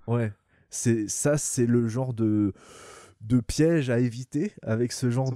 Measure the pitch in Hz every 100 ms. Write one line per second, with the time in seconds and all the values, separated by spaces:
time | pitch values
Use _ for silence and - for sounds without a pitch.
0 | - 120 110 104 _ _ _ - 123 113
1 | 101 - 147 147 - - 120 120 117 113
2 | 131 117 110 107 101 95 - - - -
3 | - - 110 127 113 - 156 170 131 120
4 | 123 117 131 147 202 - - 113 120 -
5 | 127 120 131